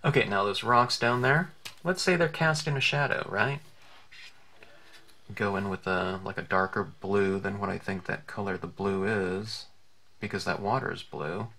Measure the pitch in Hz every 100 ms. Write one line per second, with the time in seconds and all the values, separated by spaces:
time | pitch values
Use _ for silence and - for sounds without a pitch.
0 | 156 143 104 98 101 95 113 120 123 -
1 | 120 123 127 147 175 - - - 170 185
2 | - 175 165 - 160 156 - 139 - 147
3 | 143 - - 98 117 143 - - - -
4 | - - - - - - - - - -
5 | - - - 104 104 98 101 92 95 92
6 | 92 92 92 - 90 95 95 107 90 -
7 | 95 101 98 98 98 101 98 95 - 95
8 | - - - - 98 92 90 - 98 95
9 | 98 107 92 92 113 - - - - -
10 | - - 104 98 - 82 98 131 - -
11 | - 73 73 90 113